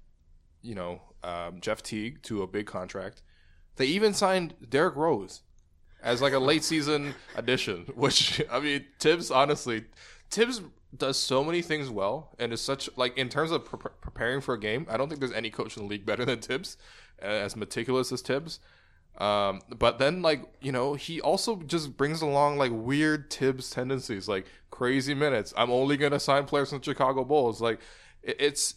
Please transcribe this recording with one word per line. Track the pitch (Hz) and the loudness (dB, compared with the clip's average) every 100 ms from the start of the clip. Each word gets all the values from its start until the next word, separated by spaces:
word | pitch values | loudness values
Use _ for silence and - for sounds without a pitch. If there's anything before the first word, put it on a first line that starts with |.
| - _ _ - _ _ | -20 _ _ -20 _ _
you | 117 | -12
know, | 98 87 87 - - | -8 -8 -10 -14 -12
um, | 87 87 85 87 | -8 -8 -8 -8
Jeff | 110 110 | -4 -4
Teague | - 110 110 151 | -4 -6 -6 -10
to | - 107 | -8 -6
a | 92 | -4
big | 98 107 | -6 -6
contract. | 98 92 98 95 - - _ - - - - | -8 -8 -8 -10 -14 -20 _ -20 -20 -20 -2
They | 131 | 0
even | 190 214 | 4 2
signed | 196 196 190 165 - 117 | 4 2 2 0 -8 0
Derrick | 135 180 139 | 2 2 2
Rose | 165 117 95 - _ - _ _ - - | 0 0 -2 -14 _ -20 _ _ -20 -6
as, | 120 120 | 0 2
like, | 139 | 4
a | 135 | 4
late | 131 160 | 4 2
season | 151 160 143 151 143 131 | 2 0 2 0 -2 -10
<laughs> | - - | -10 -6
addition, | 117 127 - 90 85 | 0 0 0 -6 -8
which, | - 135 - - - 156 | 0 2 4 2 0 0
I | 123 | 0
mean, | 147 143 - _ | 0 -2 -4 _
Tibbs, | 156 170 - | 4 4 4
honestly, | 135 143 147 123 110 - - - - - | 6 6 4 0 -4 -4 -20 -20 -20 -6
Tibbs | 196 240 240 156 - _ 131 | 2 2 2 -10 -20 _ -4
does | 135 131 | -2 0
so | - 131 | 2 2
many | 151 175 | 2 -2
things | 170 151 135 | -2 -4 -2
well | 104 98 135 - - | -2 -2 -2 -8 -6
and | 120 | -4
is | 117 | -4
such, | - 135 - - | -2 -4 -4 -2
like, | 123 131 | -2 0
in | 127 | -2
terms | 143 160 | 0 0
of | 160 - | 0 -4
pre-, | 127 | -12
pre-, | - - | -12 -12
preparing | - - 117 135 | -14 -4 -2 -2
for | 135 | -2
a | 117 | -2
game, | 107 120 160 | -2 -2 -2
I | 113 | -2
don't | 143 | -2
think | 147 | -2
there's | 131 | -4
any | 113 113 | -2 -4
coach | - 113 - | -6 -6 -6
in | |
the | 101 | -8
league | 104 104 | -6 -2
better | 104 | -2
than | 123 113 | 0 -2
Tibbs, | - 131 190 - - - - - | -2 -4 -6 -14 -20 -20 -20 -10
uh, | 101 | -4
as | 107 98 | -2 -2
meticulous | 110 101 117 120 127 123 | -6 -6 -4 0 0 0
as | 127 | -4
Tibbs. | - 131 165 - - _ _ _ _ - | -2 -4 -4 -14 -18 _ _ _ _ -2
Um, | 101 104 98 95 - 120 | 2 2 2 -2 -10 2
but | 120 113 | 2 4
then, | 139 180 | 2 2
like, | 165 147 - - | 2 0 -4 -10
you | 135 | -4
know, | 127 131 | -2 -2
he | 143 - 165 | -4 -6 -2
also | 143 190 - 202 | 0 0 0 -4
just | 151 170 147 - | -2 -4 -4 -2
brings | 139 160 | -2 0
along, | 156 143 147 143 | 0 4 4 4
like, | 131 | 0
weird | 113 117 143 156 151 143 | 0 0 2 2 2 -4
Tibbs | - 135 131 - | 0 0 0 -6
tendencies, | - 127 131 127 101 98 | -4 -2 -4 -4 -6 -2
like, | 98 - - - | -4 -4 -18 -20
crazy | - 123 135 131 | -2 2 2 0
minutes. | 139 147 120 101 - | 0 2 2 0 0
"I'm | 120 | 2
only | 123 139 143 | 4 4 2
gonna | 147 143 | 2 2
sign | - 139 | 2 2
players | 139 147 139 | 2 0 0
from | 143 | -4
Chicago | 147 135 131 135 | -6 2 2 2
Bulls." | 127 151 120 107 | 2 4 4 2
Like, | 117 110 - - - - | -2 -2 -8 -20 -20 -12
it, | - - | -8 0
it's, | 143 139 - | 0 2 -4